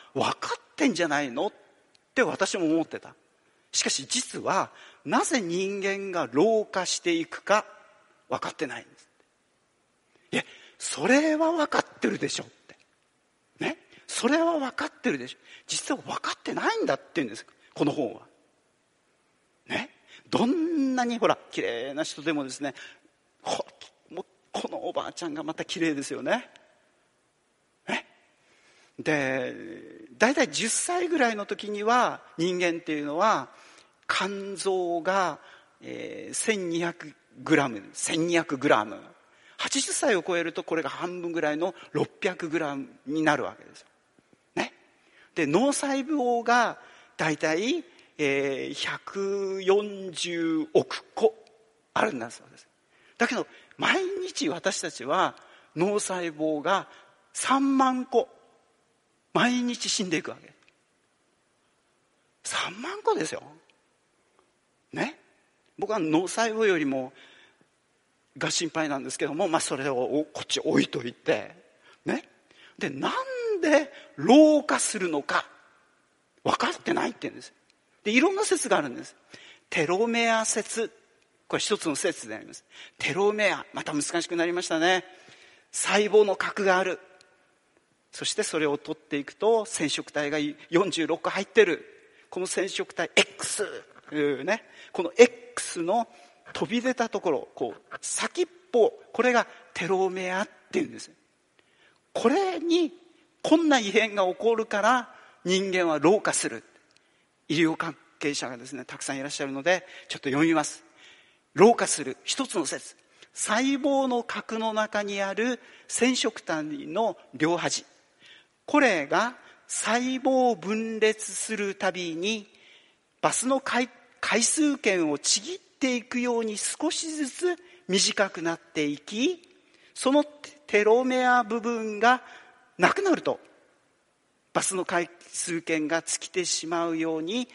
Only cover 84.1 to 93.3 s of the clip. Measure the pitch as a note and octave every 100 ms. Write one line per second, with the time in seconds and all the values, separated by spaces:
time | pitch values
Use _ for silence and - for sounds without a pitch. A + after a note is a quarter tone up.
84.1 | E3+ D#3+ E3+ E3+ F3 F3+ E3 E3+ F#3 -
85.1 | - - - - _ _ - - G3 G#3
86.1 | G#3+ G#3 F#3 - - G3 F#3 F#3 E3+ -
87.1 | - _ _ _ _ _ _ _ _ _
88.1 | - C3+ - G#3 E3 D3+ C#3+ - D#3 -
89.1 | D3 C#3 - G#3 A3+ G#3 - D3 - C#3+
90.1 | D3 D3 D3+ D3 D3 - E3 G3 D3+ D3+
91.1 | E3 F3+ F3 G3+ A#3 G3 D#3 - - _
92.1 | _ - F#3+ F3+ - F#3+ - F#3 - E3
93.1 | - -